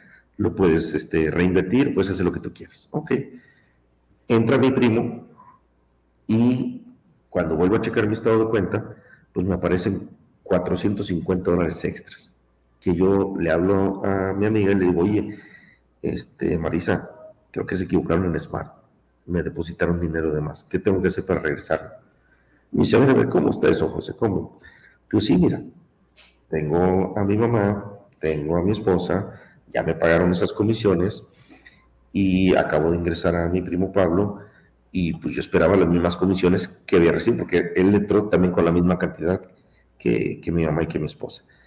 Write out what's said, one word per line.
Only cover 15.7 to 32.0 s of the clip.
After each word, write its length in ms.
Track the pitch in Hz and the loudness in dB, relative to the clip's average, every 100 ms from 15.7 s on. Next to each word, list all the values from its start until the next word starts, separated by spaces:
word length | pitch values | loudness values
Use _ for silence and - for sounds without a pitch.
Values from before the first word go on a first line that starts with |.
| _ _ _ | _ _ _
este, 540 | - - - - 85 82 | -8 -8 -10 -6 -2 -2
Marisa, 500 | 82 82 95 92 - - - - _ | -2 -2 0 -2 -4 -16 -20 -20 _
creo 140 | - - | -8 -6
que 100 | 90 | -6
se 100 | 92 | -2
equivocaron 400 | 90 - 82 92 | -2 0 0 0
en 140 | 78 | -4
Smart, 320 | - - - - _ _ _ _ - | -6 -10 -10 -16 _ _ _ _ -6
me 160 | 87 | -4
depositaron 560 | 78 80 82 85 85 87 | -4 -6 -8 -4 -2 0
dinero 320 | 85 80 80 | -2 -4 -2
de 100 | 76 | -2
más, 220 | 76 73 - | -4 -10 -8
¿qué 80 | 92 | -4
tengo 220 | 104 95 | 0 0
que 60 | 90 | 0
hacer 160 | 92 - | -2 -4
para 160 | 90 | -4
regresar?". 580 | 78 71 - 80 - - _ _ _ _ _ _ _ | -4 -6 -4 -6 -6 -20 _ _ _ _ _ _ _
Me 120 | - | -2
dice, 140 | - 113 | 2 4
"A 20 | |
ver, 100 | 135 | 4
a 40 | 123 | 4
ver, 140 | 113 | 2
¿cómo 200 | 175 151 | 0 0
está 200 | - - | 0 2
eso, 200 | - - | 2 0
José? 240 | - - - | -6 -10 -4
¿Cómo?". 440 | 117 90 - - - - _ _ - | -2 -2 -6 -14 -20 -20 _ _ -4
Pues 160 | 104 104 | -2 2
sí, 120 | 180 | 2
mira, 240 | 170 - - - _ _ _ _ - _ _ | 2 0 -8 -18 _ _ _ _ -20 _ _
tengo 680 | 80 76 82 90 92 95 104 | -4 0 2 2 2 0 -2
a 60 | 98 | -2
mi 100 | 104 | 0
mamá, 560 | 117 117 101 104 - - - _ | 0 2 0 -2 -6 -18 -20 _
tengo 380 | 80 78 73 85 | -4 -2 -2 0
a 60 | |
mi 80 | 90 | 0
esposa, 600 | 104 - 90 - 90 104 - - _ _ | 0 0 0 0 -4 -4 -12 -20 _ _
ya 80 | - | -6
me 120 | - 82 | -4 0
pagaron 360 | 82 85 90 | 2 4 4
esas 220 | 90 95 | 2 -2
comisiones 680 | - 104 113 107 87 95 - - _ _ - - - _ _ | 0 0 0 2 2 0 -4 -14 _ _ -20 -20 -20 _ _